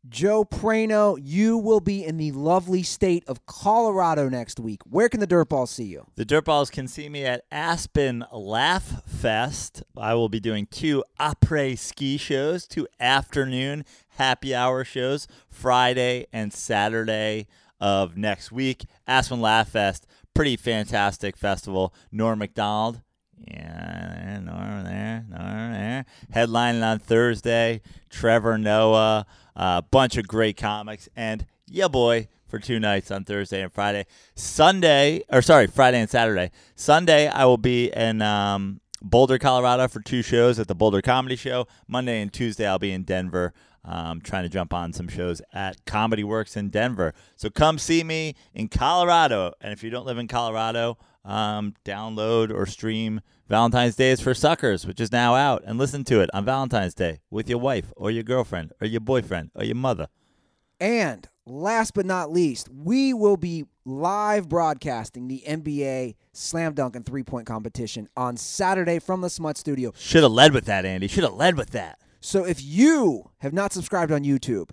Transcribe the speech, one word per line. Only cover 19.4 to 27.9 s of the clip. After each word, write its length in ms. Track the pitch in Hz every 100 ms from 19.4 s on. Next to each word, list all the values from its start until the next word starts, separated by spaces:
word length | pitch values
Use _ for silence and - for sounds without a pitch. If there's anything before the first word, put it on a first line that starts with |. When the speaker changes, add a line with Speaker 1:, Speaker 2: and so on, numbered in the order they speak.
Speaker 2:
Laugh 280 | 110 110 110
Fest, 380 | 113 98 92 _ _ _
pretty 220 | - 151 117
fantastic 800 | - 110 104 110 101 98 101 -
festival. 580 | 101 95 - 95 92 _ _
Norm 280 | 104 113 107
Macdonald, 640 | 104 - 104 107 110 117 _ _ _ _ -
yeah, 920 | - 80 82 - 85 87 - 90 101
Norm 440 | 87 85 101 101 90
there, 400 | 95 107 113 113
Norm 460 | 87 95 104 113
there. 320 | 107 104 127 131 - -
Headlining 500 | 117 117 117 120 117
on 160 | 113 110
Thursday, 840 | - 113 120 110 120 117 113 113 _